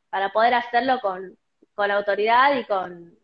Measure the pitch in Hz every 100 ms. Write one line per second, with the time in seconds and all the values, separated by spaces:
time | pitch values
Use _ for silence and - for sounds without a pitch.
0 | - 196 196 214 240 240 240 233 262 247
1 | 196 185 185 - _ _ _ - 202 202
2 | 202 196 214 240 277 269 214 190 180 175
3 | 170 _